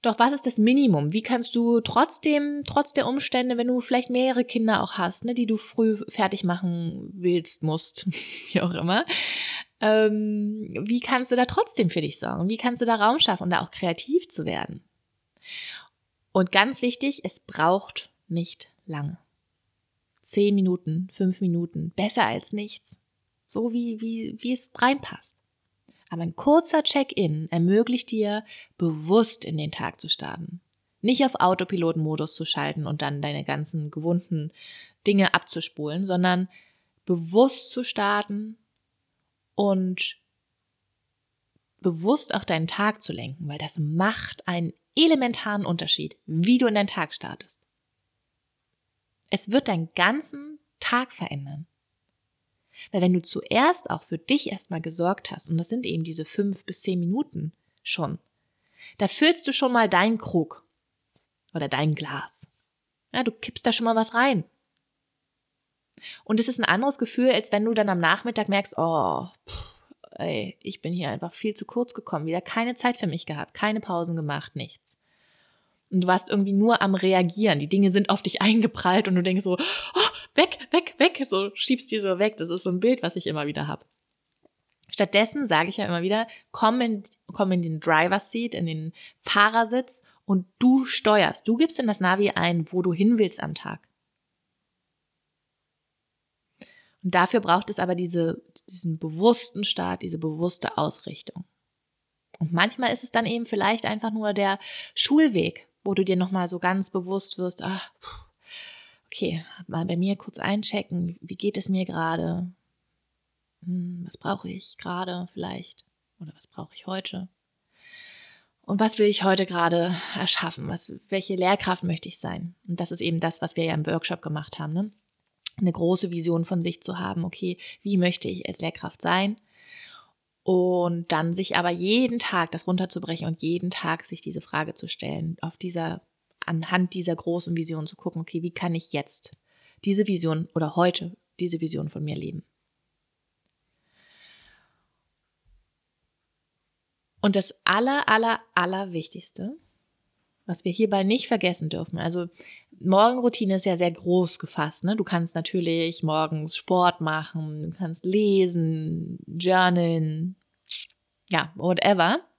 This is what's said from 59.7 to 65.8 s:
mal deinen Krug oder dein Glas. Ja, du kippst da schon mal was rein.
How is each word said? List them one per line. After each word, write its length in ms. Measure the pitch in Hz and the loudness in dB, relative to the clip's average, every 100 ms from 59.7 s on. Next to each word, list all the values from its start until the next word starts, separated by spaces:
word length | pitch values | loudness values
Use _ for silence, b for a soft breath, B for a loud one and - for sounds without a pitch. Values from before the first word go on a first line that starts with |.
mal 160 | 240 220 | 4 4
deinen 300 | 185 208 226 | 4 4 0
Krug 460 | - 175 156 - _ _ _ _ _ _ _ _ _ | 0 0 -2 -6 _ _ _ _ _ _ _ _ _
oder 140 | 165 143 | -6 -4
dein 260 | 131 156 | 0 0
Glas. 540 | - 151 143 - - - _ _ _ _ _ _ | 0 -4 -8 -8 -10 -10 _ _ _ _ _ _
Ja, 100 | - | -2
du 100 | 240 | -2
kippst 340 | 220 - - - | -4 -10 -2 0
da 60 | |
schon 120 | 220 | 0
mal 120 | 226 220 | 2 2
was 180 | 220 | 2
rein. 300 | 233 269 220 - _ _ _ _ _ _ _ _ _ _ _ _ _ | 2 4 2 -2 _ _ _ _ _ _ _ _ _ _ _ _ _